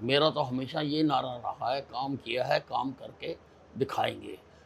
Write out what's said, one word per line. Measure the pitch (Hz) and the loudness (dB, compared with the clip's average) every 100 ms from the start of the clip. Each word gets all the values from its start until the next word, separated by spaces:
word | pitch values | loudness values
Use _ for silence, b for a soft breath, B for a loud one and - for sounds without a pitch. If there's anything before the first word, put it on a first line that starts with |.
मेरा | 113 143 156 | 2 6 6
तो | 147 | 4
हमेशा | 131 127 127 156 | 0 -2 -2 -2
ये | 151 151 | 0 2
नारा | 156 135 131 123 | 4 4 0 -4
रहा | 104 98 113 | -6 -4 -2
है, | 139 | -2
काम | - 117 139 135 | -4 -6 -4 -4
किया | 113 123 | -2 -2
है, | 127 151 | 2 0
काम | - 120 131 | 0 -2 -2
करके | - - - 135 - - - - - | -6 -12 -10 -10 -10 -14 -20 -14 -4
दिखाएंगे। | - - - 101 104 - - b | -2 0 0 -2 -8 -14 -16 b